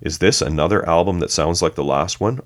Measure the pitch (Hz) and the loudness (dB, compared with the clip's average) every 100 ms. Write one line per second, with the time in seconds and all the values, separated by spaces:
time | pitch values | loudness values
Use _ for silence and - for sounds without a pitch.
0 | 80 80 92 - - 76 82 104 82 82 | -8 0 2 2 0 0 2 0 2 2
1 | 90 87 - - 78 85 85 - 71 69 | 2 0 -2 -2 -2 0 0 0 -2 0
2 | 87 - 104 127 | -2 -2 -4 -4